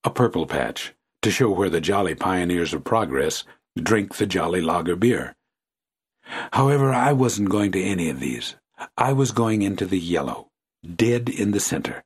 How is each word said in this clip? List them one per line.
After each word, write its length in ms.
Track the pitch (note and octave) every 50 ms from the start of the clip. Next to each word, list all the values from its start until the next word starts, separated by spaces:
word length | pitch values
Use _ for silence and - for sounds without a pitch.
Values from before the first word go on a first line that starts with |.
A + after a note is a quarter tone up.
| -
a 60 | -
purple 360 | - - B2 G2+ - F2 D2+
patch, 480 | - - C#2+ B1 A1+ - - - - _ _ _ _ _ _
to 100 | - A2
show 180 | F#2+ - C3+ A2
where 200 | F#2+ F2+ G2+ F#2
the 100 | D#2+ E2
jolly 340 | D2+ F2 G2+ G2+ G2 E2+ D2+
pioneers 600 | - - F#2 F#2 F2+ F2 E2+ F2+ F2 E2+ D2+ F2
of 100 | D2+ -
progress 640 | - A2+ A2+ G#2 D2 C2+ C2+ C#2+ - - - - - - _ _ _ _ -
drink 340 | - - A2+ G#2+ G2+ F#2+ -
the 100 | - G#2
jolly 360 | G2 F2 F#2 D#2+ E2 F2+ F#2
lager 360 | E2 D#2+ F2 F2 E2 F2 F2
beer. 380 | F2+ G#2+ B2 A2+ D#2 C2+ - - _ _ _ _ _ _ _ _ _ _ _ _ _ _ _ _ _ _ - - - - - -
However, 380 | - C3+ C#3 C#3+ C#3 C3+ C3+
I 220 | C3 B2 B2 C#3 D3
wasn't 360 | B2+ C3 A#2+ A2 G#2 G#2 F#2+
going 220 | G2+ G#2+ G#2 G2 F#2
to 100 | G2 F#2
any 260 | G2 G2+ F2+ E2+ D#2+
of 100 | C2+ C2
these. 360 | C2 B1+ B1 A#1 - - - _ _ _ _ - - - _
I 160 | - A#2 C3 C#3
was 180 | C3+ C3+ A#2
going 300 | G#2 A2+ A#2 A2 A2 G#2+
into 240 | G2+ G2+ G2 - G2
the 140 | F2+ G2 F#2
yellow, 500 | E2+ E2+ F2 D#2+ C#2+ B1+ - - - _ _ _ _ _ _ _ - E2 E2+
dead 340 | - A2+ A#2 A#2+ A#2+ A#2+ B2
in 220 | - - G#2 G2+
the 80 | G2+ G2+
center. 440 | - - E2+ D2+ - - - - _